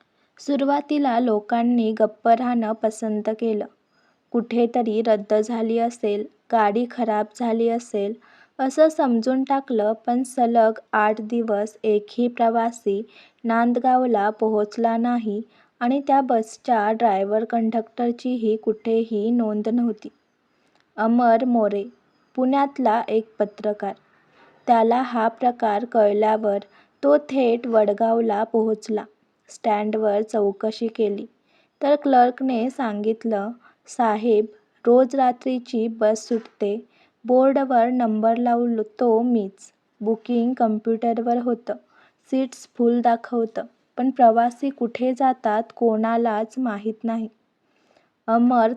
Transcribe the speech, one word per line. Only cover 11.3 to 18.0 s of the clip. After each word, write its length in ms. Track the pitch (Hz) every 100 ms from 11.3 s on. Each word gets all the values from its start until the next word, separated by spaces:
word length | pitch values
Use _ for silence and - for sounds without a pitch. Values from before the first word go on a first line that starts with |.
| 240 220 202 220 -
एकही 460 | 220 208 208 - 240
प्रवासी 760 | 240 226 233 233 233 208 196 226 - - _
नांदगावला 840 | 233 226 240 247 254 254 254 214 202
पोहोचला 680 | 214 220 214 208 220 226 226
नाही 460 | 240 240 220 202 233 _ _ -
आणि 200 | 240 277 277
त्या 140 | 277
बसच्या 720 | 262 233 220 - - 226 208
ड्रायव्हर 520 | 226 240 190 196 214
कंडक्टरचीही 1120 | 233 233 220 226 220 -